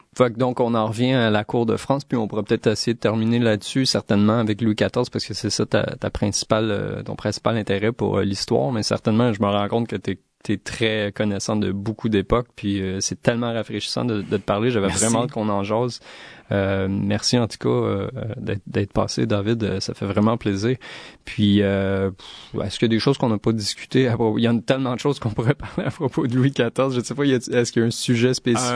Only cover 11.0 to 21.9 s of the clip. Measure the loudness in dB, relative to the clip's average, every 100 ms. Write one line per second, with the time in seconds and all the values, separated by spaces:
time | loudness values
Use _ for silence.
11 | -2 -2 -2 -2 -2 0 0 -2 -4 -4
12 | 0 0 2 0 0 -6 -4 -2 -2 -4
13 | -4 -2 0 0 0 -2 -4 -6 -4 -2
14 | -2 -2 -2 -2 0 0 2 2 0 0
15 | 2 2 0 -2 -2 0 0 0 -2 -6
16 | -14 -20 -20 -20 -2 0 2 0 0 0
17 | 0 0 2 2 0 -2 -2 0 0 -2
18 | -4 -6 -8 -8 -6 -6 -4 -4 -2 -2
19 | -2 -2 0 0 0 0 -2 -2 -6 -6
20 | -2 2 2 2 0 0 0 -2 -6 -18
21 | -18 -20 -10 0 4 4 4 2 0